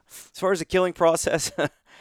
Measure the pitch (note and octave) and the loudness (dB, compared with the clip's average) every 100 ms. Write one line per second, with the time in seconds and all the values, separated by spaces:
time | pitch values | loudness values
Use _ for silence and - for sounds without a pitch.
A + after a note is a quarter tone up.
0 | _ - - - F#3 F#3+ D#3+ F#3+ F3+ - | _ -20 -20 -4 -2 -2 0 0 0 2
1 | E3 D#3+ - D#3+ - - D3 _ _ - | 2 2 0 -2 -4 -4 -6 _ _ -20